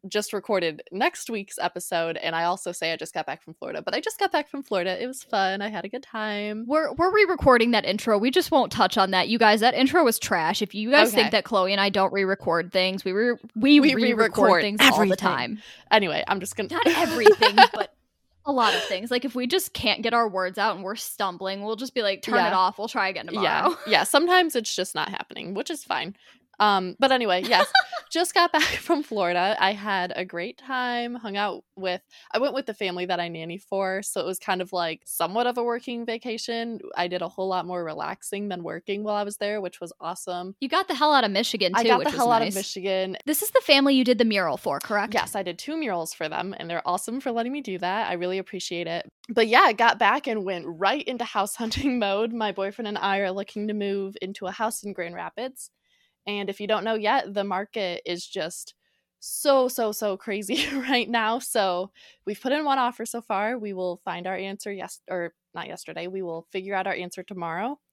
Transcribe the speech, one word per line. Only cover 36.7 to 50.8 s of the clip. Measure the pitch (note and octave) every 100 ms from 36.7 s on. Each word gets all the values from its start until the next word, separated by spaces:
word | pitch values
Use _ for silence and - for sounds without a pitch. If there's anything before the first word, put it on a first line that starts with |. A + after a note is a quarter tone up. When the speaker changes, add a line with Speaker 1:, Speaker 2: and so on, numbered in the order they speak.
| A3+ -
Speaker 1:
I | - F3+
did | F3+
a | E3+
whole | - F#3+
lot | F3+ E3+
more | F3+
relaxing | E3 D#3 D#3 F#3+ - G3+ G#3
than | F3+
working | E3 E3 - G3+
while | G#3+ G#3
I |
was | G#3 G3+
there, | G3+ G#3
which | F#3 -
was | E3+ -
awesome. | D#3+ F3+ - F3+ F3+ -
Speaker 2:
You | C#4
got | E4+ F#4+
the |
hell | C#4 D4+
out | C#4+
of | A3
Michigan, | G3 A#3+ G#3+ F#3
Speaker 1:
I | G#3
Speaker 2:
too, | A#3
Speaker 1:
got | B3
Speaker 2:
which | D4
Speaker 1:
the |
Speaker 2:
was | C#4+
Speaker 1:
hell | A#3+
out | A3+
of | A3+
Speaker 2:
nice. |
Speaker 1:
Michigan. | G3 G3 G3 F#3+ F#3+ F#3+ F#3+
Speaker 2:
This | - D4+
is | G#4+
the | C5
family | - C#4 C#4 C4+
you |
did | B3 A3+
the | A#3
mural | G3+ E3+ C3
for, | - C#3
correct? | - G#3 G3
Speaker 1:
Yes, | G#3+ -
I | G#3
did | F3+ E3+
two | - D#4+
murals | C#4+ F3 E3
for | - D#3
them, | D#3 F3+ -
and | E3
they're | E3+ -
awesome | F3 - B3+
for | C4+
letting | A#3 A#3
me | C#4+
do | C4 F3+
that. | F3 G3+ A3
I |
really | F3 F3+ F#3+
appreciate | F#3 F#3+ - E3+ E3
it. | E3+ - _ -
But | A#3 A3+
yeah, | A#3+
I | F#4
got | G#3 A#3 G#3+
back | G3+ B3+ C#4
and | A3
went | F#3+ F3+ D#3+
right | E3